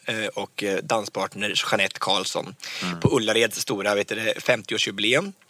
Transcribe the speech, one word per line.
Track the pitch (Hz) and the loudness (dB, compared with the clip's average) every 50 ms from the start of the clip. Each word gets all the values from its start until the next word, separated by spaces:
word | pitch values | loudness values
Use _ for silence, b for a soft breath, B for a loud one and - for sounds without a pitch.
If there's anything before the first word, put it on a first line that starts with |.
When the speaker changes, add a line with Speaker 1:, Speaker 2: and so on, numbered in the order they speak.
| _ | _
Speaker 1:
eh, | - 113 110 107 | -6 -4 -2 -4
och, | 101 - 104 101 - _ - 104 | -4 -4 -6 -8 -8 _ -4 -2
eh, | 101 95 - - | 0 0 0 0
danspartner | - 127 110 101 104 - 98 95 98 - 98 104 104 95 - - - | 0 0 0 0 -2 -4 -4 -4 -4 -4 -6 -4 -2 -2 -2 0 0
Jeanette | 117 101 98 95 - - | 2 2 2 0 0 -2
Karlsson | - 92 98 95 92 - - 87 - 92 - B B B B B 92 | -2 0 0 0 0 -2 -4 -4 -6 -6 -10 B B B B B -4
Speaker 2:
Mm. | 90 87 85 | -4 -4 0
Speaker 1:
på | - - - 123 | 2 2 4 4
Ullareds | 110 107 110 113 117 110 - - | 4 4 4 4 4 2 2 -2
stora, | - - 117 98 95 104 104 | -4 -2 -2 0 2 2 2
vet | 101 104 - | 2 2 0
du, | 107 107 113 110 - - | -2 -2 0 0 -2 0
femtioårsjubileum. | - - 127 113 101 - 113 101 - 107 98 98 104 110 123 147 196 196 190 - _ _ | 2 2 2 2 0 -2 -2 0 0 0 0 0 2 4 4 4 2 0 -6 -14 _ _